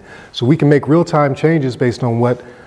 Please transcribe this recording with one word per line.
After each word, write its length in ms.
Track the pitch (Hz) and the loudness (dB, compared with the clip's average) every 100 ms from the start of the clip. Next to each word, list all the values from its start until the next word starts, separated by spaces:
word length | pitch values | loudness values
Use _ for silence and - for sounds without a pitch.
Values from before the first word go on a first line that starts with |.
| - - - | -16 -20 -16
So 120 | - | -4
we 120 | 120 156 | 0 2
can 120 | 147 | 4
make 180 | 147 - | 2 2
real-time 480 | 165 170 151 143 | 0 2 0 0
changes 420 | 131 156 165 131 113 | 0 0 0 -2 -2
based 280 | 127 - | -4 -2
on 160 | 127 117 | -4 0
what 240 | 123 123 - - | -2 -2 -8 -20